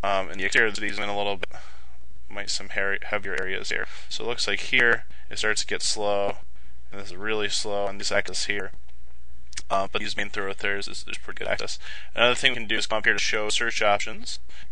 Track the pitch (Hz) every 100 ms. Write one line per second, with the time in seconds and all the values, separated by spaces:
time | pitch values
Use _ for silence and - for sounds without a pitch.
0 | 98 98 92 95 95 135 113 101 104 101
1 | 104 101 101 98 - - - - - -
2 | - - - 101 101 - 98 - 98 98
3 | - 104 98 90 95 95 101 - 104 -
4 | - - 110 120 - 101 - 127 120 117
5 | - - - 107 107 107 - 95 - 110
6 | 104 101 101 101 - - - - - 101
7 | 98 90 104 110 104 - 107 101 101 98
8 | - 101 98 95 - 101 95 - - -
9 | - - - - - - - 98 98 107
10 | 104 98 101 - 98 98 101 101 98 95
11 | - - - - 101 104 107 - - -
12 | - - 117 123 135 120 110 107 - 110
13 | 107 104 - 110 107 - 117 - 107 101
14 | - 107 - - - - -